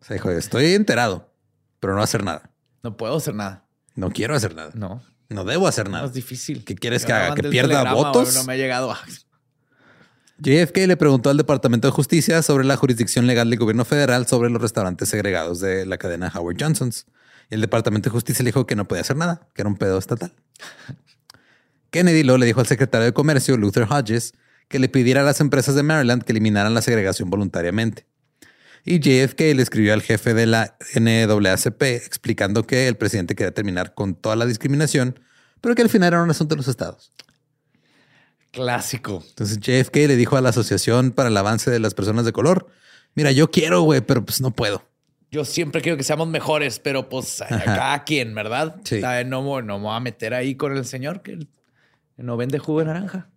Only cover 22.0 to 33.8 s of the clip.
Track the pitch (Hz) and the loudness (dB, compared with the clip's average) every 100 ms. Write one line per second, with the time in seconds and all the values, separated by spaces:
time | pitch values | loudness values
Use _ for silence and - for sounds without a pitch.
22 | 180 160 143 127 120 113 120 135 131 117 | 6 6 6 6 6 4 2 2 2 2
23 | 113 123 151 147 131 127 104 95 117 143 | 2 2 2 2 2 2 2 2 0 0
24 | 110 117 - _ _ _ _ 139 131 135 | 0 -2 -4 _ _ _ _ 0 2 4
25 | 120 131 143 143 147 139 131 139 147 156 | 4 4 4 2 2 2 2 2 2 2
26 | 123 120 110 110 110 104 104 113 107 117 | 2 0 0 0 2 2 2 0 2 0
27 | 95 92 95 98 98 87 85 98 113 - | 0 -2 -2 -2 -2 -2 -2 0 -2 -4
28 | _ _ _ _ - _ _ - - 180 | _ _ _ _ -20 _ _ -18 -2 0
29 | 143 131 131 - 160 139 127 - 104 107 | 4 4 2 2 2 2 0 2 2 2
30 | - 113 - 110 113 113 107 _ - - | 2 0 2 2 4 2 0 _ -6 0
31 | 113 113 113 107 98 95 - 110 139 120 | 2 4 4 4 4 2 0 0 -2 -2
32 | - - - 113 98 104 110 127 131 117 | -6 -12 -6 -2 0 -2 0 0 0 0
33 | 107 104 85 90 98 82 104 90 | -2 -2 -4 -4 -4 -4 -4 -4